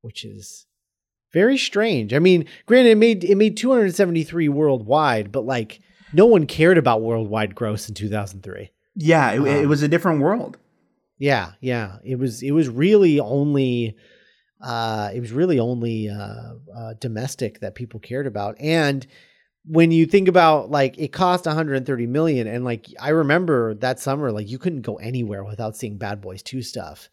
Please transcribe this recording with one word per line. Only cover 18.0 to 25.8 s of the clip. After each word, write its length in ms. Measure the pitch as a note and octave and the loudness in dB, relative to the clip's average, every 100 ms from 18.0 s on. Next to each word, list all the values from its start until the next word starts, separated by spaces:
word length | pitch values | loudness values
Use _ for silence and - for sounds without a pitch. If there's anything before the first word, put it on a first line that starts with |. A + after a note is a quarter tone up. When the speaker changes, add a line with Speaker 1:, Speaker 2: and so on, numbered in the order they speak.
Speaker 1:
cared 260 | - B2 C#3 | -10 -8 -6
about. 300 | G#2 G2+ A2 | -6 -8 -6
And 480 | D3+ E3 D3 C#3 B2 _ _ _ _ _ | -2 0 0 -2 -8 _ _ _ _ _
when 280 | - D#3+ E3 | -2 2 4
you 140 | E3 D#3+ | 4 4
think 220 | G3+ F#3 | 4 4
about, 420 | F3+ E3 D3+ G#2+ | 4 4 4 0
like, 280 | C#3+ C3+ - | 0 0 -2
it 160 | - | -10
cost 340 | - F#3 F3+ F3 | -2 0 0 -2
a 60 | |
hundred 320 | D#3 D#3 C3+ C3 | -2 -2 -4 -4
thirty 200 | C3 A#2+ | -4 -2
million, 420 | C3+ E3 C3 A2 | 0 0 0 -4
and, 180 | A#2+ B2 | -6 -6
like, 220 | A#2 - - | -8 -10 -10
I 100 | C3+ | -2
remember 680 | D#3+ C#3+ D#3+ F3+ C3+ A2+ G#2 | 0 2 0 2 0 0 -4
that 240 | B2+ B2+ | -4 -4
summer, 300 | - C#3 C#3+ | -4 -4 -4
like, 180 | G#2+ G#2 | -6 -8
you 100 | B2+ | -6
couldn't 220 | F#3 D3+ | -6 -6
go 160 | A2+ G#2 | -8 -10
anywhere 460 | G#2+ B2+ A2+ G2+ G2 | -8 -6 -6 -8 -10
without 320 | G#2+ A2 | -8 -8
seeing 200 | G#2+ | -8